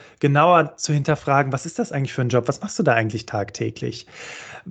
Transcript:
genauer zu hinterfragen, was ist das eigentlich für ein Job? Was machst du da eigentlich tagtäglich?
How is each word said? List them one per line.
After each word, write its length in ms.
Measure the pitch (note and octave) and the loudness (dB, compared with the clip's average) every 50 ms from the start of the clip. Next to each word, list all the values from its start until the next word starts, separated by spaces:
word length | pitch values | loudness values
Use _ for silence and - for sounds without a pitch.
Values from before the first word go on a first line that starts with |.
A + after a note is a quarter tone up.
| - - - - | -6 -20 -6 0
genauer 560 | - C#3+ C#3+ D3 D3+ F3 F3+ E3+ D#3 C#3+ - | 0 2 4 6 6 6 6 6 4 2 -2
zu 160 | - - - D3+ | -6 -4 -2 0
hinterfragen, 600 | D3 C#3 - D3+ D3 - - C#3 C#3 C#3+ C3+ C3 | 0 2 0 0 0 0 2 2 2 2 2 -2
was 140 | C3 - | -6 -6
ist 140 | E3 - - | -6 -6 -6
das 100 | A#3+ - | -6 -4
eigentlich 220 | - C#3+ C#3 B2+ - | -4 -4 -4 -4 -2
für 80 | - | -2
ein 80 | B2+ A#2+ | -2 2
Job? 180 | A2+ B2 A#2+ | 2 2 2
Was 140 | - C3 - | 0 -2 -4
machst 180 | - G3+ - - | -4 -8 -4 0
du 60 | - | 2
da 100 | D3 A#2+ | 2 2
eigentlich 320 | A2+ A2 A2 G#2 A2 - | 2 2 0 -2 -6 -8
tagtäglich? 800 | - - G#2+ G2+ G2+ - - A#2 A2+ A2 - - B2 A#2+ - - _ - - - - - - - - - - - - | -6 -6 -4 -4 -4 -6 -6 -6 -6 -6 -6 -6 -8 -8 -8 -12 _ -20 -20 -18 -18 -18 -18 -18 -18 -18 -18 -18 -18